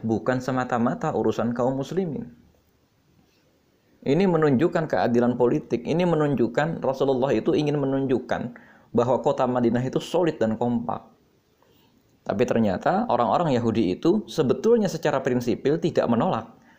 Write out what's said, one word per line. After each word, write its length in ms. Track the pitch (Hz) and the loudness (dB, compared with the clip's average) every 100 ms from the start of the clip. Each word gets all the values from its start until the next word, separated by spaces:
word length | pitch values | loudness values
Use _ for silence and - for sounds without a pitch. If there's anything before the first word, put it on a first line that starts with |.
| 110 | -2
bukan 320 | 107 - 127 | -2 0 -2
semata-mata 760 | 131 127 123 123 123 170 156 107 | -2 -4 -2 -2 -2 -2 -4 -2
urusan 340 | 110 110 113 240 | -2 -2 -4 -2
kaum 240 | 123 135 | -2 -2
muslimin. 480 | 139 170 175 127 - - _ _ _ _ _ _ _ _ _ _ _ _ _ _ _ _ 131 | -4 -4 -4 -8 -12 -18 _ _ _ _ _ _ _ _ _ _ _ _ _ _ _ _ 0
Ini 200 | 151 196 | 2 4
menunjukkan 560 | 165 151 123 170 175 156 | 4 4 4 2 0 0
keadilan 480 | 98 113 120 120 | 0 2 4 2
politik, 480 | 120 123 151 - 117 - | 2 2 2 -2 -4 -2
ini 200 | 160 180 | 0 2
menunjukkan 800 | 156 147 127 117 147 156 160 127 | 2 2 2 0 0 -2 -2 -4
Rasulullah 480 | 135 135 127 139 | 0 0 2 2
itu 240 | 110 165 156 | 2 2 0
ingin 200 | 147 147 | 0 0
menunjukkan 640 | 135 135 135 120 - 92 - - - - _ | 0 -2 0 -2 -2 -6 -6 -12 -20 -20 _
bahwa 240 | 117 120 120 147 | 0 2 2 0
kota 240 | 139 123 | 0 0
Madinah 320 | 127 120 123 | 2 2 0
itu 160 | 131 165 | -2 -4
solid 400 | - 165 165 - | -2 0 0 0
dan 180 | 110 110 | -2 0
kompak. 480 | 120 120 - - - _ _ _ _ _ _ _ _ _ _ _ - | -2 -2 -4 -8 -12 _ _ _ _ _ _ _ _ _ _ _ -6
Tapi 160 | 101 120 | -2 0
ternyata 640 | 117 107 90 147 190 240 | 2 0 0 0 -2 0
orang-orang 440 | - 110 135 165 | 0 0 0 0
Yahudi 440 | 123 113 113 92 92 | 0 0 0 0 0
itu 280 | 160 107 - | 0 0 -2
sebetulnya 600 | - 135 - 220 233 190 | -2 -2 0 2 2 2
secara 320 | 160 156 139 | -2 -2 -2
prinsipil 600 | 127 123 120 95 127 165 | 0 -2 0 -2 0 0
tidak 240 | 165 123 - | 0 0 0
menolak 400 | 117 180 117 - - - | 0 0 -2 -6 -18 -20